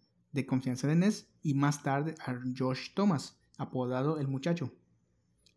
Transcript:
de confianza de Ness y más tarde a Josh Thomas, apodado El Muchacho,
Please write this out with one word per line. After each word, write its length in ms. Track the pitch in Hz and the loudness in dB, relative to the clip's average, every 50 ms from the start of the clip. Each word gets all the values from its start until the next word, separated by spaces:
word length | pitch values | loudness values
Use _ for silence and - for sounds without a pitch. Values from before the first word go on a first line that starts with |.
| _ _ _ _ _ - | _ _ _ _ _ -6
de 140 | - 135 131 | -4 -4 -2
confianza 420 | - 135 127 - 131 123 127 - | 0 0 0 0 -2 -4 0 0
de 80 | 143 156 | 2 4
Ness 360 | 170 185 214 208 - - _ _ _ | 4 4 4 0 -2 -8 _ _ _
y 140 | - 156 135 | -2 0 2
más 260 | 139 143 143 143 - | 4 4 2 2 0
tarde 320 | - 143 135 143 151 160 160 - | 0 0 0 0 0 -2 -6 -6
a 200 | - 135 127 120 127 127 127 | -6 -6 -6 -4 -4 -6 -2
Josh 380 | - 131 127 131 - - - - | -2 0 0 0 -2 -6 -6 -2
Thomas, 460 | 190 202 208 160 131 - - - _ _ _ _ | 2 2 4 2 2 -2 -6 -16 _ _ _ _
apodado 640 | - 135 - - 127 123 123 127 127 135 151 160 151 | -8 -8 -4 -2 -2 -2 0 0 0 0 0 0 0
El 80 | 143 | -2
Muchacho, 440 | 135 135 131 - 170 170 170 135 123 - _ _ _ _ _ _ _ _ _ _ _ _ _ _ _ _ | -2 -2 -2 0 0 0 0 -2 -6 -8 _ _ _ _ _ _ _ _ _ _ _ _ _ _ _ _